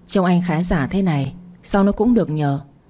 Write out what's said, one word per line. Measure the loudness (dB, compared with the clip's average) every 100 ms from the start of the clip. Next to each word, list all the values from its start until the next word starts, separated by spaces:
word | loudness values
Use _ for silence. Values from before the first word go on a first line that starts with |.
| -4
Trông | 0 2
anh | 2 0
khá | -2
giả | 0 -2 -2
thế | -2
này, | 0 0 -4 -8 -20 -16
sao | -4 2
nó | 2
cũng | 2 2
được | 2 2
nhờ?" | 0 -2 -2 -6 -20 _